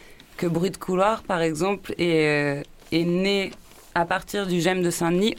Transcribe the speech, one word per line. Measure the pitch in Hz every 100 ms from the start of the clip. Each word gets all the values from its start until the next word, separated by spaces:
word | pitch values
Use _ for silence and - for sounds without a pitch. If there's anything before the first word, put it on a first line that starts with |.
| - - - -
que | 175
Bruit | 165 185
de | -
Couloir, | - 185 202 226
par | - 180
exemple, | 165 151 190 190 - -
est, | 170 160 151 147 147 143
euh, | - - -
est | 165 170
né | 175 196 202 190 - - - - 175
à |
partir | 170 185 - 208 190
du | 180
gem | 170 185
de | 175
Saint-Denis, | 170 170 175 214